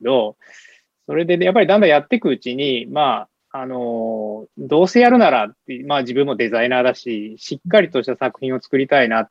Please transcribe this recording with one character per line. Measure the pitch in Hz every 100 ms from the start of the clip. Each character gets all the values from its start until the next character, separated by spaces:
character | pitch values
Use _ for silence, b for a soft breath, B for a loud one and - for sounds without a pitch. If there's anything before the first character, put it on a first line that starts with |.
ど、 | 120 131 107 - b b b b b _ -
そ |
れ | 151
で | 170 175
ね、 | 180
や |
っ |
ぱ | 214
り | 180
だ | 208
ん |
だ | 185
ん |
や | 147
っ | -
て | 240
い |
く | 175
う | 123
ち | 123 127
に、 | 143 123 -
ま | 147 143 107 - _ _
あ、 | 135
あ | 131
の、 | 127 120 113 113 110 107 107 - -
ど | 131 151
う | 185
せ | 240
や | 240
る | 247
な | 185
ら | 123 104
っ | - -
て、 | 123 139
ま | 143
あ、 |
自 | 123
分 | 127 143
も | 113
デ | 117
ザ | 113
イ | 123
ナ | 127
ー |
だ | 127
し、 | 123 123 110 107 -
し | - 139
っ | 175
か | 214
り | 170
と | 131
し | 123
た | 117
作 | 127 -
品 | 131
を | 127
作 | - 135
り | 135
た | 143
い | 117
な | 113
っ | 110